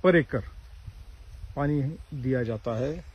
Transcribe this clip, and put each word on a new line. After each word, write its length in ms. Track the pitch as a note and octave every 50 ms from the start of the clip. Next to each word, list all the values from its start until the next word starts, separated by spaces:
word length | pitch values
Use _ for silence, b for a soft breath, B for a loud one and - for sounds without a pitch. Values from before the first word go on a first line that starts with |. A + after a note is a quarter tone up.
| -
per 120 | F#3 F3
एकड़ 260 | E3+ C#3 - - A#2 G2 - - - - - - - - - - - - - - - - - - - - - -
पानी 260 | C#3+ C#3+ C#3+ D3+ D3 C3+ C#3 D#3+ - - - D#3
दिया 280 | C#3 B2 C3 C3 B2+ A#2+
जाता 320 | A2+ A#2 G#2 - A#2+ A2+ A2
है। 240 | B2+ C#3 D#3 F3 - -